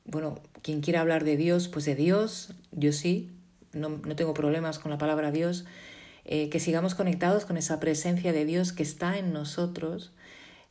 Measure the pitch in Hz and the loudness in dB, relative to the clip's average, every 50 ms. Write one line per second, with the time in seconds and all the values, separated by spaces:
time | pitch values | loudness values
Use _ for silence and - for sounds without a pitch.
0 | _ - - 156 156 151 - - - - - - - - 151 151 147 156 170 170 | _ -8 -6 -4 -4 -4 -6 -8 -12 -20 -20 -12 -8 -4 -4 -2 0 2 2 2
1 | 165 165 165 160 151 151 151 147 156 170 175 175 175 175 - 151 147 147 139 127 | 4 4 2 2 2 2 2 2 4 4 4 2 2 0 -4 -4 -2 -2 0 2
2 | 151 175 185 202 220 220 - - - - - - - _ - 156 147 147 147 - | 4 4 4 4 2 0 -4 -8 -12 -14 -18 -20 -20 _ -4 2 2 2 2 2
3 | - 175 180 - - - - - - _ _ _ - _ - 151 151 151 151 147 | 2 0 0 0 -2 -6 -12 -20 -20 _ _ _ -20 _ -8 -6 -4 -4 -6 -6
4 | 147 151 151 147 165 160 147 151 147 147 156 165 165 160 156 - - 156 147 147 | -6 -6 -2 0 0 0 0 2 2 2 2 2 0 -2 -4 -4 -4 -4 -4 0
5 | 147 151 156 151 151 147 143 160 165 170 180 180 180 - - - - - - - | 0 0 2 2 0 0 0 2 2 0 0 -2 -6 -12 -18 -20 -20 -20 -20 -20
6 | - - - - - - - 151 151 147 151 165 - 180 160 165 175 185 180 - | -20 -20 -20 -18 -8 -4 -2 -2 0 0 -2 -2 0 2 2 2 2 0 0 0
7 | 196 180 175 180 170 175 196 208 208 - 175 165 151 - 160 151 - 160 156 151 | 2 2 2 2 4 4 4 4 2 0 -4 -4 -2 -2 -2 0 0 0 0 0
8 | - 175 175 175 175 180 165 156 151 156 165 175 185 180 - - 156 147 - - | 0 0 0 2 2 2 2 2 2 2 2 2 0 0 0 -2 -4 -4 -4 -4
9 | 175 175 190 202 190 180 160 151 147 143 - - 175 175 175 175 165 160 170 208 | -2 -2 -2 0 -2 -2 -2 -2 -4 -4 -2 -2 -2 -2 -2 -4 -4 -4 -4 -6
10 | - - - - - - - - - - - - - _ | -10 -12 -18 -20 -20 -20 -20 -20 -20 -20 -20 -20 -20 _